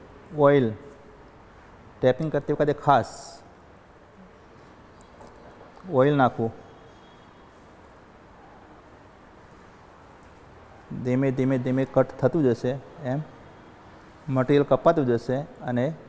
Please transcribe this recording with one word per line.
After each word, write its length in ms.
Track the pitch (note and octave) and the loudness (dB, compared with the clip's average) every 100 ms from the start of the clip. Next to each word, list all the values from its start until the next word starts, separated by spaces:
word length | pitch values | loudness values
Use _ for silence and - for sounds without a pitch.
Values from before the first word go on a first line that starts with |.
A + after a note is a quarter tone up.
| - - - D3+ | -20 -20 -14 2
ઓઇલ 360 | C#3+ C#3+ A#2 G#2 - - - - - - - - - - - - | 4 4 2 -2 -14 -20 -20 -20 -20 -20 -20 -20 -20 -20 -20 -2
ટેપિંગ 300 | C3 B2+ D#3+ | 0 0 -2
કરતી 220 | D3 - | -4 -4
વખતે 200 | D3 D3 | -2 -2
ખાસ 680 | C#3 - C3+ A2 - - - - - - - - - - - F#3+ - - - - - - - - - - - - - - - F#3 | 0 2 2 0 -8 -20 -20 -20 -20 -20 -20 -20 -20 -20 -20 -20 -20 -20 -20 -20 -20 -20 -20 -20 -20 -20 -20 -20 -20 -20 -20 -4
ઓઇલ 220 | C#3+ C#3 D3 | 2 2 4
નાખવું. 360 | B2 - A2+ - - - - - - - - - - - - - - - - - - - - - - - - - - - - - - - - - - - - - - - - - - - - - | 2 0 -6 -8 -18 -20 -20 -20 -20 -20 -20 -20 -20 -20 -20 -20 -20 -20 -20 -20 -20 -20 -20 -20 -20 -20 -20 -20 -20 -20 -20 -20 -20 -20 -20 -20 -20 -20 -20 -20 -20 -20 -20 -20 -20 -20 -16 -10
ધીમે 280 | B2 B2+ C3+ | -4 0 0
ધીમે 260 | C3 C3 C3+ | 0 0 -2
ધીમે 300 | B2+ C3 C3 | -2 -2 0
કટ 140 | - C3 - | 0 0 0
થતું 240 | C3 F3 | 0 2
જશે, 360 | C3+ A2+ B2+ C3+ - - | 2 2 -2 -6 -10 -12
એમ 160 | C#3 C#3 D3+ - - - - - - - - - - | -6 -6 -8 -16 -20 -20 -20 -20 -20 -20 -20 -16 -4
મટીરિયલ 340 | C3 B2+ C#3+ | -2 2 2
કપાતું 420 | C#3 C3 E3 E3 B2+ | 4 2 2 2 2
જશે 300 | A#2 - C3 | 0 -2 -4
અને 520 | D3+ - B2+ B2 C3+ D#3 | -6 -10 -6 -2 -2 -6